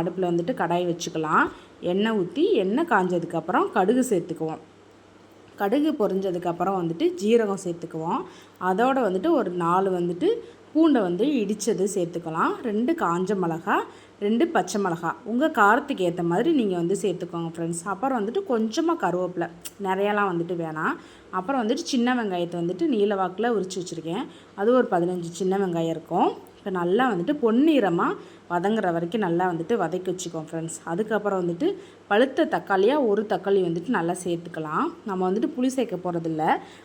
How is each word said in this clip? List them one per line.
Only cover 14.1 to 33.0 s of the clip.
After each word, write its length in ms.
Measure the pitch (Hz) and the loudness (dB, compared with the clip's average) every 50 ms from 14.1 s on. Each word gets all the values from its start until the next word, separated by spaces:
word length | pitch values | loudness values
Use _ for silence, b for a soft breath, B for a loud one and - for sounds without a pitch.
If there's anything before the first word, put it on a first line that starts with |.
| B B 202 | B B 0
ரெண்டு 200 | 208 226 233 339 339 - | 2 2 2 2 2 2
பச்சை 240 | - - - - 208 196 | 0 0 0 -2 -2 -2
மிளகா, 260 | 185 165 170 175 160 156 - - - | -2 -2 -2 -2 -4 -4 -6 -6 -4
உங்க 200 | 226 247 302 311 311 240 | 0 0 0 2 4 4
காரத்துக்கு 460 | 208 202 226 269 - - 262 190 185 170 | 6 6 6 4 2 0 -2 0 0 0
ஏத்த 140 | 170 180 170 170 | 0 0 0 0
மாதிரி 180 | 170 190 247 339 330 269 | 2 2 2 2 2 2
நீங்க 140 | 220 196 180 175 | 2 2 0 0
வந்து 160 | 170 175 190 - - | 0 0 0 0 -2
சேர்த்துக்கோங்க 480 | 196 175 170 175 170 - 170 170 165 165 | -2 -2 -4 -6 -8 -6 -6 -6 -6 -6
ஃப்ரெண்ட்ஸ். 280 | 170 165 165 170 170 - 208 190 | -6 -6 -6 -6 -6 -6 -6 -6
அப்புறம் 260 | 190 247 269 269 226 | -4 -2 -2 0 -2
வந்துட்டு 240 | 202 214 247 392 392 - | -2 -2 -2 -4 -2 0
கொஞ்சமா 440 | 247 220 226 220 214 330 320 339 330 330 - | 0 0 0 -2 -2 -2 0 0 0 0 0
கருவேப்பிலை, 420 | 175 175 180 180 175 175 170 170 - - - - - - - 202 185 | 0 0 0 -2 -2 -2 -4 -6 -6 -8 -12 -18 -18 -12 -6 -4 -2
நிறையலாம் 440 | 190 190 202 208 208 208 208 190 | 0 0 2 2 2 2 2 0
வந்துட்டு 260 | 175 170 165 170 180 170 165 | 0 -2 -2 -2 -4 -4 -4
வேணாம். 320 | 160 156 156 165 226 320 - B B B B B B - 185 | -4 -4 -4 -2 -2 -4 -6 B B B B B B -6 -4
அப்புறம் 220 | 185 254 277 262 226 | -2 -2 0 0 0
வந்துட்டு 280 | 214 277 - 330 - 285 | 0 0 -2 -2 -2 0
சின்ன 220 | 240 233 247 254 247 | 0 2 2 2 0
வெங்காயத்தை 400 | 226 202 180 175 175 170 175 175 170 | 0 -2 -2 -2 -2 -2 -2 -2 -2
வந்துட்டு 240 | 170 180 - 330 311 247 | -2 -2 0 0 0 2
நீல 200 | 208 202 208 202 190 | 2 2 2 2 2
வாக்குல 300 | 190 180 185 - 226 247 233 202 | 0 -2 -2 -2 0 0 0 0
உரிச்சு 220 | 185 180 - 196 | -2 -4 -6 -8
வச்சிருக்கேன். 420 | 170 - 165 165 151 165 170 220 294 - B B B B B 196 | -8 -8 -8 -8 -6 -4 -4 -4 -6 -8 B B B B B 0
அது 100 | 202 233 254 254 | 2 4 4 4
ஒரு 80 | 240 - 202 | 4 4 2
பதினஞ்சு 360 | 170 175 180 180 180 170 165 170 - | 2 2 0 -2 -4 -6 -6 -6 -4
சின்ன 160 | 196 185 190 196 196 | -2 0 0 0 0
வெங்காயம் 320 | 185 170 170 165 165 160 156 | 0 0 0 -2 -2 -2 -4
இருக்கும். 320 | - - - 240 269 403 - - - - - - | -6 -4 0 2 2 0 0 -4 -10 -20 -18 -12
இப்போ 120 | - 202 185 180 | -8 -6 -4 -2
நல்லா 220 | 170 175 185 233 262 254 | 0 2 2 2 2 2
வந்துட்டு 220 | 208 175 175 226 302 294 | 0 0 -2 -2 0 2
பொன்னிறமா 640 | 240 226 220 247 294 330 311 262 208 180 170 180 214 302 415 - B B B B B B | 2 2 4 4 4 6 6 4 4 4 2 2 2 0 -2 -4 B B B B B B
வதங்குற 360 | 175 175 175 202 220 220 208 180 165 | -2 0 0 0 0 2 0 0 0
வரைக்கும் 280 | 170 170 170 208 226 208 | 0 -2 -2 -2 -2 0
நல்லா 200 | 170 170 170 185 185 | 0 0 2 2 0
வந்துட்டு 220 | 170 165 165 - 233 214 | 0 -2 -2 0 0 0
வதக்கி 280 | 175 160 175 180 185 190 | 0 0 -2 -2 -4 -4
வச்சுக்கோங்க 380 | 175 180 - 175 165 160 156 - | -4 -4 -6 -8 -8 -8 -8 -8
ஃப்ரெண்ட்ஸ். 280 | - 160 160 160 - - - 165 | -8 -8 -6 -8 -10 -10 -8 -4
அதுக்கப்புறம் 500 | 170 180 220 220 226 202 208 202 190 185 | -4 -2 -2 0 -2 -2 0 0 -2 0
வந்துட்டு 260 | 180 175 170 175 294 381 392 B B B B B B B | 0 -2 -2 0 0 -2 -2 B B B B B B B
பழுத்த 360 | 202 214 262 269 269 349 311 - - | 2 4 4 2 2 0 0 0 0
தக்காளியா 420 | 170 - - 196 190 196 226 285 302 | -2 -2 0 2 4 4 4 4 4